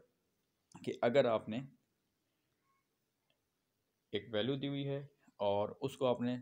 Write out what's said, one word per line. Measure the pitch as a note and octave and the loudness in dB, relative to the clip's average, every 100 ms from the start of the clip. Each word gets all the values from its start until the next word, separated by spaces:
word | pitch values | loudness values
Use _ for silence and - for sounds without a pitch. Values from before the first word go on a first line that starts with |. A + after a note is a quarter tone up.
| _ _ _ _ _ _ _ - | _ _ _ _ _ _ _ -10
कि | - - | -6 0
अगर | A#2+ C3+ B2 | 4 4 4
आपने | A2 - A#2 C#3+ - _ _ _ _ _ _ _ _ _ C6+ _ _ _ _ _ _ _ _ _ _ _ _ - | 2 0 -6 -8 -16 _ _ _ _ _ _ _ _ _ _ _ _ _ _ _ _ _ _ _ _ _ _ -6
एक | G#3 B2 | -6 -2
वैल्यू | C3 C3 C3 | -2 0 0
दी | C#3+ | -2
हुई | C#3 | -4
है | C#3 C#3 C#3 _ _ - | -4 -6 -8 _ _ -2
और | G2+ G2+ B2+ - | 2 2 0 -2
उसको | C3+ - B2+ | -4 0 0
आपने | A#2+ A#2+ B2 | 2 0 -2